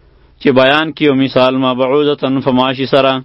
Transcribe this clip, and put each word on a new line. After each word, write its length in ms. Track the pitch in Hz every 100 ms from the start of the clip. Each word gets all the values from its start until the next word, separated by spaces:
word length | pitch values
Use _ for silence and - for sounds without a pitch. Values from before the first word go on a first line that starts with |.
| _ _ _ _
چې 80 | 147
بیان 420 | 127 131 147 160
کړي 100 | 143
یو 120 | 147
مثال، 420 | 135 135 131 127 131
ما 160 | 131
بعوضة، 640 | 127 131 143 147 139 131 135
په 60 | 127
ماشي 360 | 127 131 131 127
سره 260 | 143 131 131